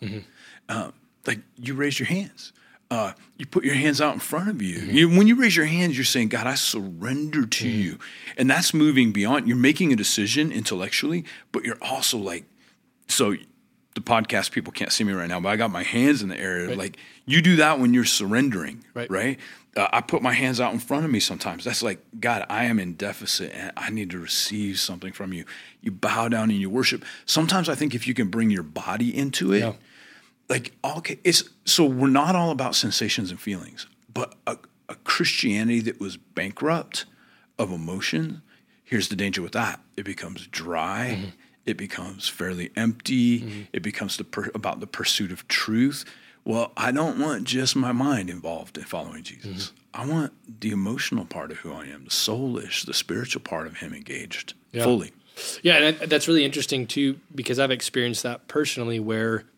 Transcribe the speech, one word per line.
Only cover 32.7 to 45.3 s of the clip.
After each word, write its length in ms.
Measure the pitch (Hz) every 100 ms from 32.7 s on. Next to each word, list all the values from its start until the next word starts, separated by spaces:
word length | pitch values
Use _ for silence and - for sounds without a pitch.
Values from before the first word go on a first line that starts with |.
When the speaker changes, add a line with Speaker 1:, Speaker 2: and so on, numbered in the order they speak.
Speaker 2:
sensations 560 | - 110 - 110 - 92
and 100 | 90
feelings, 460 | - 95 - - - _ _
but 220 | - 127 - -
a, 120 | 117 - _ -
a 60 | -
Christianity 840 | - - 170 - 127 104 110 120
that 180 | 113 -
was 160 | 98 87
bankrupt 920 | _ - 95 - 147 165 - - - _ _ _ _ -
of 120 | 107
emotion, 720 | 87 82 95 - 160 160 - - _ _ _
here's 240 | - 113 95
the 80 | 101
danger 240 | 101 95
with 120 | 85
that. 280 | 110 110 - _ -
It 80 |
becomes 420 | 98 92 98 95 -
dry. 680 | - 82 82 82 98 123 104
Speaker 1:
Mm-hmm. 100 | 98 - _ _
Speaker 2:
It 120 | - 110
becomes 520 | 98 - 98 98 -
fairly 420 | - 87 90 87 -
empty. 640 | 113 113 - 131 120 120
Speaker 1:
Mm-hmm. 200 | 117 104 101
Speaker 2:
It 100 | -
becomes 340 | 104 - 101 -
the 80 |
per-, 260 | - - 101
about 260 | 110 101 -
the 60 | 98
pursuit 440 | - - - 98